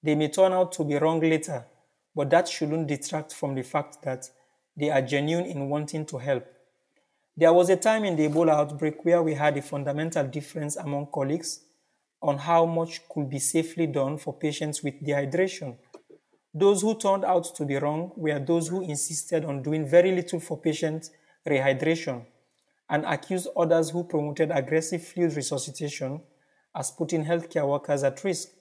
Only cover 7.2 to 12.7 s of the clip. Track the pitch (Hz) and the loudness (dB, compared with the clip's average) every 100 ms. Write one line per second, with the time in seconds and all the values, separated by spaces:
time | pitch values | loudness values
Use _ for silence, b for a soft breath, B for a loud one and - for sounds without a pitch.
7.2 | _ - 165 175 180 185 220 220 208 160 | _ 4 6 8 6 4 4 2 2 2
8.2 | 151 151 165 151 147 147 156 151 170 175 | 2 4 4 4 2 -2 -4 -2 2 4
9.2 | 160 143 151 143 139 143 143 143 160 160 | 4 2 2 0 -4 -6 -2 -2 -2 -2
10.2 | 135 147 143 165 147 - 156 143 147 - | -2 -4 -8 -8 -6 -6 -4 -6 -4 -4
11.2 | 135 160 - - _ _ _ _ _ _ | -2 -2 -4 -10 _ _ _ _ _ _
12.2 | 143 139 151 170 165 | -2 -2 2 4 4